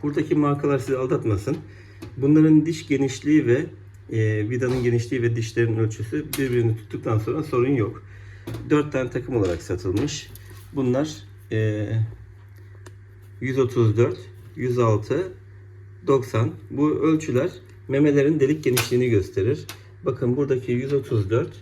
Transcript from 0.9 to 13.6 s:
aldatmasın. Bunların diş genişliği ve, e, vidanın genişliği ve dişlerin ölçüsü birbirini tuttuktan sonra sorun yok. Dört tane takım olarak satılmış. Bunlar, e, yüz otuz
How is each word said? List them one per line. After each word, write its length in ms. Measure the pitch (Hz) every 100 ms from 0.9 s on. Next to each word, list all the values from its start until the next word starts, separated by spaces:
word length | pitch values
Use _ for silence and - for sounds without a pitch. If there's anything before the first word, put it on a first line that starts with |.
| 131
aldatmasın. 600 | 131 143 113 101 - 151 - - - - - -
Bunların 500 | 139 156 156 156 156
diş 200 | 160 -
genişliği 600 | 135 135 - 143 151 120
ve, 200 | 123 175 - - - -
e, 380 | 113 110 107 107
vidanın 320 | 123 127 127
genişliği 400 | 120 117 113 135
ve 140 | 117 117
dişlerin 400 | 113 - 117 110
ölçüsü 500 | 107 - 110 151 147 -
birbirini 380 | 131 120 113 110
tuttuktan 420 | - 123 139 110
sonra 240 | 110 147
sorun 320 | 151 127 127
yok. 280 | 139 101 - - - - - - - -
Dört 220 | 147 147
tane 180 | 135 123
takım 260 | - - 123
olarak 260 | 95 82
satılmış. 680 | - 90 95 95 147 - - - - - -
Bunlar, 400 | 139 127 127 151 151 - - -
e, 360 | 110 110 107 107 113 110 - - - - - - - - - - - - -
yüz 180 | 127
otuz 380 | 131